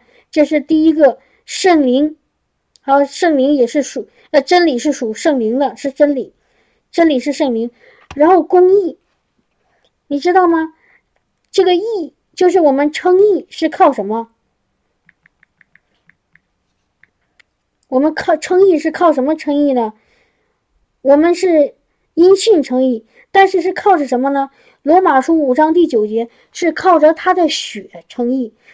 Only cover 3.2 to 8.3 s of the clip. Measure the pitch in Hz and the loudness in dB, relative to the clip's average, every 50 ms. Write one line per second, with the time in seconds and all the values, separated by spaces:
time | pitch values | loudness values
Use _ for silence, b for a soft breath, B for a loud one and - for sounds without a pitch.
3.2 | 370 339 311 269 254 285 302 277 240 226 - 302 262 - - 262 - b b b | -2 0 0 0 0 0 0 0 0 -2 -2 -4 -6 -6 -8 -14 -14 b b b
4.2 | b b b 269 262 - 359 359 349 320 254 240 226 302 277 - 254 220 220 - | b b b -2 0 2 2 2 2 0 -2 -2 -2 -4 -4 -4 -6 -8 -6 -4
5.2 | - 339 285 254 220 214 233 269 285 - - - - 277 269 - 294 294 285 262 | -2 -2 -2 -2 -2 -2 -2 -2 -4 -4 -6 -8 -10 -6 -2 0 0 0 0 -2
6.2 | 196 - _ _ _ _ _ _ _ _ _ _ _ _ - - 339 320 294 254 | -8 -12 _ _ _ _ _ _ _ _ _ _ _ _ -2 0 2 2 2 0
7.2 | 240 294 269 - 311 262 233 226 233 240 b b b b b b b b b 277 | -2 -4 -4 -2 -2 -2 -2 -4 -6 -8 b b b b b b b b b 0
8.2 | 294 330 | 2 4